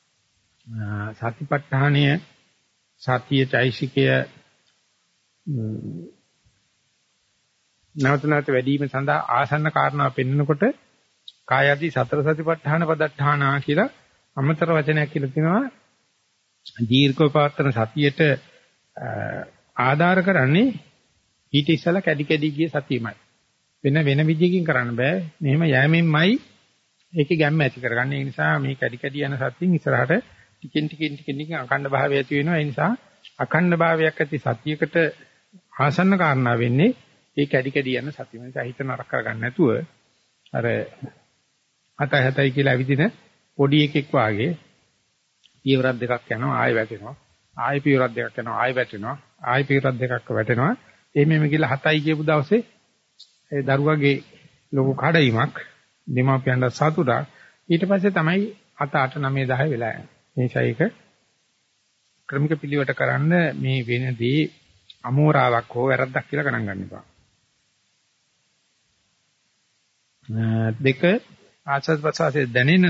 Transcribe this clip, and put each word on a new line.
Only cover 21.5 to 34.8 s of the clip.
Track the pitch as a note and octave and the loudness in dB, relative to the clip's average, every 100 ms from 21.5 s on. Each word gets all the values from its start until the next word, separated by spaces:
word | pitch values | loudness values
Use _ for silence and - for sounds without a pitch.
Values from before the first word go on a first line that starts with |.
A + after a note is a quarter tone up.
ඊට | C#3 D3 | -2 2
ඉස්සලා | D#3 - F#3+ | 0 0 -2
කැඩි | F#3 D3 | 0 -2
කැඩි | D3 D#3 D#3 | 0 0 0
ගිය | D3 D#3+ | -2 -2
සතියමයි. | D3 C#3 B2+ A2+ - _ _ _ _ _ _ | -4 -4 -4 -6 -12 _ _ _ _ _ _
වෙන | C#3 D3 | 0 2
වෙන | D3 C#3 | 2 2
විදියකින් | D#3 D#3+ F3+ F#3 | 2 2 2 2
කරන්න | D#3+ B2+ A#2+ A#2 | 0 -2 -2 -2
බෑ. | C3 F#3 E3 - | -2 -2 -6 -6
මෙහෙම | C#3+ C#3+ | 0 2
යෑමෙන්මයි | E3 C3 C#3+ E3 E3 D3+ F3 B3+ - _ _ _ _ _ _ | 2 4 4 4 2 2 2 0 -2 _ _ _ _ _ _
ඒකේ | E3+ C#3+ E3+ | -2 0 2
ගැම්ම | D3 D#3+ | 2 2
ඇති | C3+ B2+ | 0 -2
කරගන්නේ. | B2 A#2 C3 C#3 | -4 -2 -2 -4
ඒ | |
නිසා | C3+ B2+ D3+ D#3 | -6 -2 0 0
මේ | C3+ | -2
කැඩි | C3+ B2+ A#2+ | -4 -6 -6
කැඩි | C#3+ C#3 | -8 -6
යන | C#3 C#3 | -6 -4
සතියින් | C3+ - F3+ | -6 -4 0
ඉස්සරහට | E3+ - B2+ B2+ F3+ - - _ | 0 2 0 2 0 -2 -14 _
ටිකෙන් | _ C#3 D3+ | _ -8 -4
ටිකෙන් | D3+ D3+ D#3 | -4 -4 -8
ටිකෙන් | C#3+ - C#3 | -8 -10 -10
ටිකෙන් | D3+ D#3+ | -8 -8
අඛණ්ඩ | B2 C#3 C#3 | -4 -4 0
භාවය | C3+ C#3+ C#3 | 2 4 4
ඇති | C3 | 2
වෙනවා. | C#3+ D3 E3+ | 2 2 2
ඒ | |
නිසා | D3 C3 D#3+ B3 _ _ - | 0 0 0 0 _ _ -14
අඛණ්ඩ | - B2+ D#3 F3 E3+ | -6 0 2 4 4
භාවයක් | E3 E3 D#3+ - | 4 4 2 0
ඇති | D3 D3 | -2 -2
සතියකට | B2+ A2+ D3+ D3+ | -2 -4 -4 -2